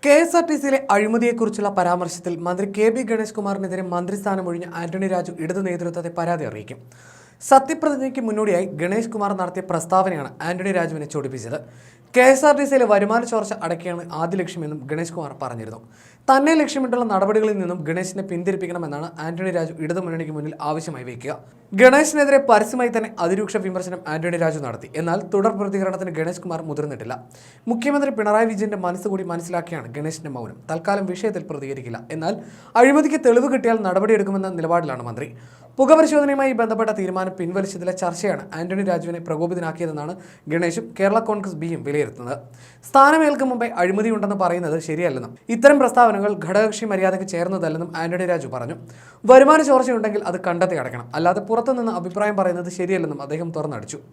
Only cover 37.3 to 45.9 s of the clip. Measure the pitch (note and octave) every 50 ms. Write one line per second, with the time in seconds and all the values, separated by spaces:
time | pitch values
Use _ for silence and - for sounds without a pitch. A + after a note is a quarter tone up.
37.3 | F#3 F#3+ F3+ E3 F3+ G3 G3 F#3+ - F3+ F3 F3+ F3+ F3+ F#3+ F3 E3+ - - G3+
38.3 | F#3+ - - - - D#3 E3+ F3+ F#3+ F#3+ G3+ G3 F3+ E3+ D#3+ E3+ E3+ E3+ E3 E3+
39.3 | D#3+ D3+ E3 F3 F3+ F3 E3+ D#3+ D#3 E3 E3+ E3 D#3 D3+ D3 D#3 F#3 F#3+ - -
40.3 | - - _ - D3+ E3 F3+ E3+ D#3+ E3 - - - - F#3+ G3 G3+ A3+ A3+ A3+
41.3 | G#3+ G#3 G3 G3 F3+ D#3 D#3 E3+ E3+ C#3+ A#2 C#3+ C#3+ D3+ C#3+ A2+ G#2 - B2 A#2+
42.3 | C3+ - - - - - - - - - _ - - C4+ C4+ C#4+ D4+ D#4+ D#4+ D4
43.3 | D4 A#3+ C4+ C4 B3 A#3 A#3 A3+ A3+ - F3+ F3+ F#3+ G3+ G#3+ A#3 A3+ G#3+ G3 G3
44.3 | G#3 G3+ F#3+ F3+ E3+ F3 F3 D#3+ D3+ E3 D3+ D#3+ D#3 D#3 F3 E3+ C3+ B2+ A#2+ A#2
45.3 | A#2+ - _ _ A3+ A3+ A#3 C#4+ C#4+ C#4+ C4+ A#3+